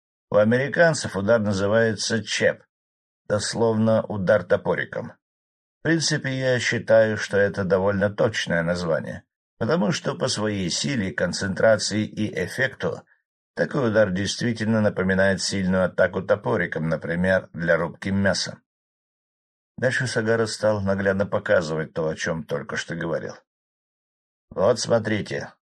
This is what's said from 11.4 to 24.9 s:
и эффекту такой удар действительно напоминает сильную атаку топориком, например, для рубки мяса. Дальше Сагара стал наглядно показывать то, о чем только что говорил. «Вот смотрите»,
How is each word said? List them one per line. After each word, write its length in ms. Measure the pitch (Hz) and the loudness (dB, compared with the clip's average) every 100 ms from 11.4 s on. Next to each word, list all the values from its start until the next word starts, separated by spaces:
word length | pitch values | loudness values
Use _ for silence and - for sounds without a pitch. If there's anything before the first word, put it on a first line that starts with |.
| 95 87 117 107 - 104 | -4 2 4 4 2 -2
и 280 | 107 - 107 - | -4 -4 -4 -4
эффекту 580 | 87 - 135 - 90 - - _ _ _ _ - | -6 -2 -4 -2 -6 -8 -14 _ _ _ _ -4
такой 320 | - 156 120 | -2 0 2
удар 240 | 107 104 | 4 2
действительно 680 | 92 98 - 120 113 110 110 | 2 -2 -2 -2 -2 0 2
напоминает 640 | 107 90 92 95 98 92 | 2 2 0 2 2 2
сильную 440 | - 98 92 92 90 | -2 -2 2 2 2
атаку 360 | - 92 92 | 2 0 0
топориком, 640 | 87 101 123 110 85 80 80 | 0 0 0 -2 -2 -4 -4
например, 600 | 76 76 85 92 92 - | -4 -4 0 2 2 0
для 240 | - 85 85 | -6 0 0
рубки 340 | 82 - 101 | 0 -6 -4
мяса. 500 | 98 98 87 - - _ _ _ _ _ _ _ _ _ _ _ - | 0 0 0 -4 -10 _ _ _ _ _ _ _ _ _ _ _ -4
Дальше 300 | 123 123 127 | -2 0 -2
Сагара 400 | 120 110 117 113 | -2 0 2 0
стал 360 | - 107 104 | 0 0 0
наглядно 440 | 98 98 98 98 98 | 0 0 0 0 0
показывать 680 | 104 104 98 80 80 76 | -2 0 0 0 -4 -6
то, 120 | - 80 | -4 -4
о 80 | |
чем 300 | 80 90 80 | -4 -4 -4
только 320 | 73 - - - | -4 -8 -6 -10
что 180 | - | -8
говорил. 400 | 82 85 - 50 - _ _ _ _ _ _ _ _ _ _ - | -8 -4 -6 -6 -14 _ _ _ _ _ _ _ _ _ _ -12
«Вот 280 | - 98 127 | 0 2 2
смотрите», 760 | - | 2